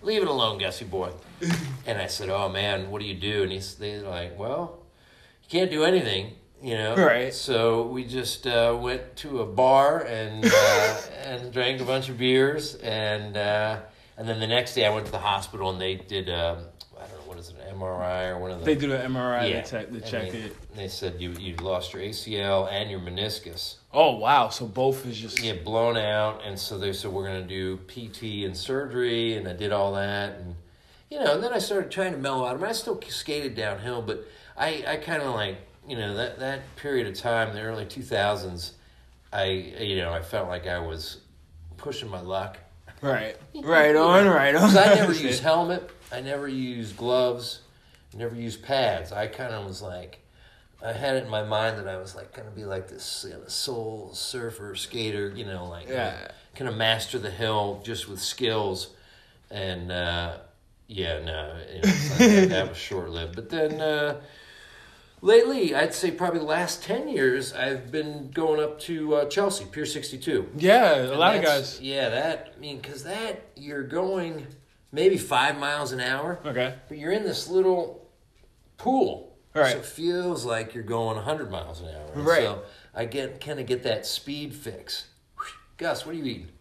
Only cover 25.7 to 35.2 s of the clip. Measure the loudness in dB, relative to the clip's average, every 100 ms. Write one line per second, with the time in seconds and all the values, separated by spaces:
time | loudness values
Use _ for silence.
25.7 | 0 2 2 0 0 0 -2 -10 -8 -8
26.7 | -4 -4 -4 -6 -6 -6 -6 -6 -6 -4
27.7 | -6 -10 -14 -14 -10 -8 -6 -6 -6 -4
28.7 | -4 -2 -2 0 0 0 -2 -6 -6 -2
29.7 | 0 0 0 -2 -2 -6 -8 -12 -14 -16
30.7 | _ _ -20 _ -2 2 2 2 -2 0
31.7 | -2 -2 -2 -2 -2 -2 -2 -2 -2 -4
32.7 | -4 -4 -6 -6 -10 -4 -4 -4 -4 -4
33.7 | -4 -6 -6 -4 -6 -8 -20 -20 -4 -2
34.7 | -2 -4 -6 -4 -4